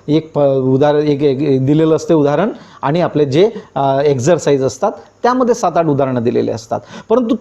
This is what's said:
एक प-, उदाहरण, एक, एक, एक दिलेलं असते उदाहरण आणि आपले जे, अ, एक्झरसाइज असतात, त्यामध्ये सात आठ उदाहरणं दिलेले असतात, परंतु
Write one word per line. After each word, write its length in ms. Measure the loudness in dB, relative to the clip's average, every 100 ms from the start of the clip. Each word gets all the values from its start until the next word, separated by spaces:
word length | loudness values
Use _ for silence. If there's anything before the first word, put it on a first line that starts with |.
| -2
एक 240 | -2 -2
प-, 60 | 0
उदाहरण, 580 | 0 2 2 2 2 2
एक, 240 | 0 0
एक, 200 | 0 0
एक 240 | 0 0 2
दिलेलं 300 | 2 2 0
असते 180 | 2
उदाहरण 340 | 2 2 0 -2 -4 -16 -8
आणि 180 | -4 -2
आपले 240 | -2 0
जे, 260 | 0 2 0 0 -10
अ, 260 | -4 0 0
एक्झरसाइज 640 | 0 0 0 0 2 0
असतात, 280 | 0 -2 -4 -4 -20 _
त्यामध्ये 320 | -2 0 0
सात 220 | 0 0 0
आठ 100 | 0
उदाहरणं 360 | 0 0 0
दिलेले 300 | 0 -2 -2
असतात, 280 | -6 -8 -8 -8 -16 -2
परंतु 280 | -2 0 -4